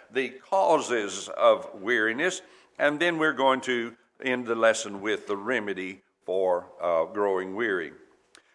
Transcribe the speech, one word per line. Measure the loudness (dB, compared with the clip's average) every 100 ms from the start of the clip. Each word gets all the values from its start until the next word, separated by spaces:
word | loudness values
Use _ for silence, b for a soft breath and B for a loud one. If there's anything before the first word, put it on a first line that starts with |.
| B
the | -4 -4
causes | -6 -2 2 4 4 2 -2 -2 -6 -8
of | 4 6 4 0 -8
weariness, | -2 2 2 0 -2 -4 b b b 0
and | 0 2
then | 0 2
we're | 0
going | 2 2 2
to | 0 -2 -2 -10 _ -8
end | -4 -2 -2
the | 4
lesson | 4 4 -2 -6
with | -2 -2 -2
the | -6
remedy | -2 -4 -2 -6 -8 -10 _ _ -4
for, | 0 2 0 -4 -6
uh, | -2 0 0
growing | -2 0 0 -4 -4
weary. | -2 -2 -6 -12 -20 _ _ b b